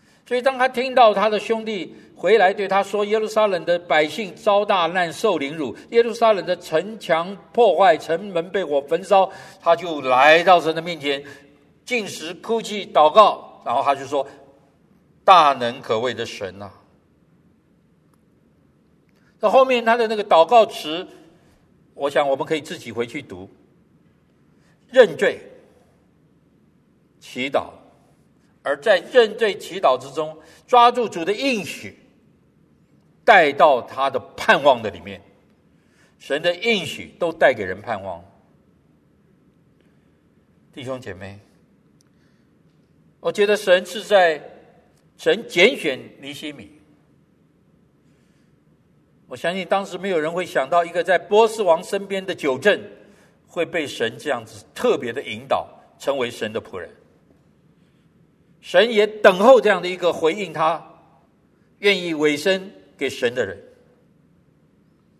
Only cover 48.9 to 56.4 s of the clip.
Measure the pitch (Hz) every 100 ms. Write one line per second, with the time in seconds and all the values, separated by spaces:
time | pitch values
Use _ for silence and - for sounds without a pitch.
48.9 | _ _ _ _ 123 165 190 180 196 196
49.9 | 180 196 175 151 175 175 156 131 175 170
50.9 | 175 165 175 - 208 226 220 190 165 185
51.9 | 196 196 196 190 170 151 127 202 180 -
52.9 | - _ _ _ _ _ 180 160 170 139
53.9 | - 117 127 151 123 110 101 - - 247
54.9 | 170 120 120 127 110 135 95 78 - _
55.9 | _ - 139 120 113